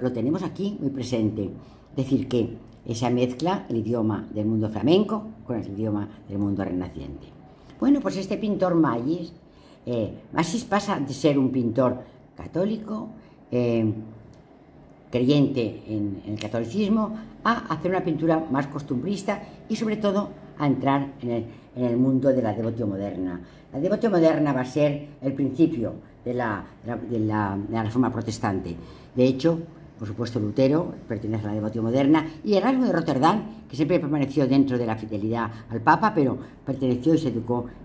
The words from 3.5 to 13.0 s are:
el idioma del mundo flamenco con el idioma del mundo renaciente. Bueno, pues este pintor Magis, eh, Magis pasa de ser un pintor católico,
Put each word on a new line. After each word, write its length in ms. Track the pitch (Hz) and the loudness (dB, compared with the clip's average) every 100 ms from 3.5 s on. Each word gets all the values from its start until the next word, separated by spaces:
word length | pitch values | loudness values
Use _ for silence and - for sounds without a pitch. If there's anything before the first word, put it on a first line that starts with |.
| 196 - | -2 -2
el 100 | 117 | -4
idioma 500 | 104 120 110 104 - | 0 0 0 -2 -4
del 140 | 107 107 | -2 0
mundo 220 | 110 107 | 0 0
flamenco 580 | 104 143 196 214 107 - - - | 0 4 4 4 -2 -6 -14 -6
con 100 | 117 | -6
el 120 | 92 | -6
idioma 400 | 95 110 104 98 - - | -6 -2 -2 -6 -12 -8
del 100 | 101 | -2
mundo 260 | 101 95 | -2 0
renaciente. 600 | 87 90 85 73 69 67 - - - - - - | -2 -4 -6 -10 -12 -14 -18 -20 -20 -20 -18 0
Bueno, 200 | 247 285 | 4 4
pues 160 | 190 190 | 2 -2
este 200 | 190 208 | -4 -2
pintor 380 | 214 190 180 | -2 0 2
Magis, 580 | 170 143 117 131 175 170 - - - - - | 4 4 2 0 -2 -6 -14 -20 -20 -20 -14
eh, 380 | 120 120 101 - - | -4 -2 -2 -6 -6
Magis 320 | 151 165 226 | -2 -2 -2
pasa 340 | - 202 202 170 | 0 0 0 -2
de 120 | 139 | -4
ser 260 | 123 151 139 | 0 2 4
un 120 | 131 | 2
pintor 500 | 131 117 123 123 123 - - - - | 2 0 2 2 0 -10 -20 -20 -14
católico, 720 | - 165 208 220 214 214 | -8 -2 -2 -2 -6 -8